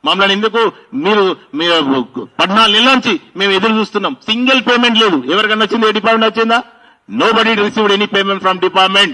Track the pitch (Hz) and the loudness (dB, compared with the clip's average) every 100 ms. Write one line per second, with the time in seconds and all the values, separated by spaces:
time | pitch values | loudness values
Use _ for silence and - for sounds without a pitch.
0 | 151 185 196 202 214 214 220 - - 131 | -2 0 0 0 0 0 -2 -4 -12 -6
1 | 165 214 190 165 - 143 170 165 143 135 | 0 2 2 -2 -10 -4 0 0 0 -2
2 | 117 - 107 - 175 202 220 208 247 262 | -2 -10 -12 -4 0 2 2 4 2 2
3 | 247 175 - 170 196 190 220 220 208 208 | 0 -4 -6 -6 -2 0 0 0 -2 -4
4 | 185 131 - 220 254 262 247 240 240 226 | -6 -8 -6 -2 0 0 0 0 2 2
5 | 220 156 123 180 214 214 208 233 214 214 | 2 0 -2 -2 0 0 -2 0 0 0
6 | 208 226 220 220 226 233 - _ - _ | 0 2 0 0 0 0 -2 _ -20 _
7 | - - 185 226 220 220 208 - 208 196 | -12 -2 0 2 0 0 -2 0 0 0
8 | 208 202 196 196 185 185 185 185 190 196 | 0 -2 -2 -2 -2 0 -2 0 2 2
9 | 202 | 0